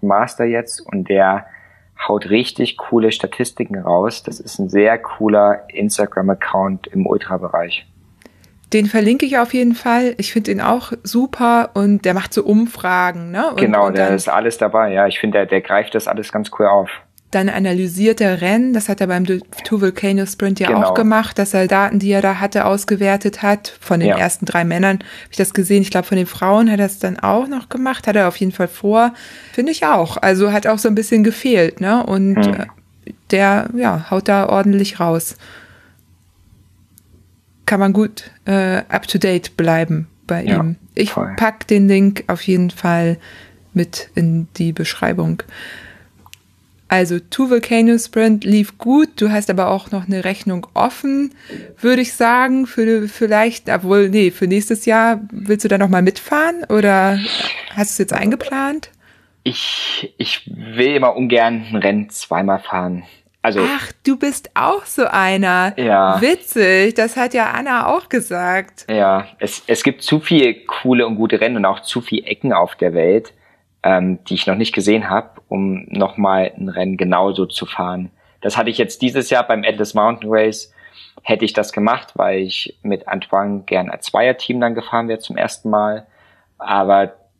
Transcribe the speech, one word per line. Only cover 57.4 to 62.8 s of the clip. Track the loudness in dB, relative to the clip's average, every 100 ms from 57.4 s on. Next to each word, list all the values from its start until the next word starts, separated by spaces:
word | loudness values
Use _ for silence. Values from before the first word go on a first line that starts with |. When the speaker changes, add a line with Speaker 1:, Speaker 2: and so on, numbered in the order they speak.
| -6 -10 -8 -4
Speaker 2:
hast | -2
du |
es | -2
jetzt | -2
eingeplant? | 0 0 -2 -4 -6 -4 -6 -10 _ _ _ _ _
Speaker 1:
Ich, | -8 -6 -6 -6 -6 -8 -8 -10
ich | -8 -8 -10
will | -16 -6 0 2 2
immer | 2 0
ungern | 2 2 2 0 -4
ein | -2
Rennen | 0 0 -4
zweimal | -10 -6 -2 0 -2
fahren. | -4 -6